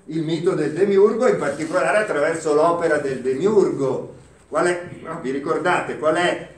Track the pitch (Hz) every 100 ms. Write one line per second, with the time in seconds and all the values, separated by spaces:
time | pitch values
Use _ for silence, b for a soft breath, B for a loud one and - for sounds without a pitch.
0 | - 160 156 165 185 156 147 160 202 196
1 | 208 233 240 - 233 160 147 180 165 214
2 | 208 151 151 165 160 147 170 170 165 151
3 | 135 127 127 131 190 208 - 135 135 -
4 | - B B B _ 147 180 175 175 -
5 | 160 139 120 139 165 151 175 - - -
6 | 151 160 175 - -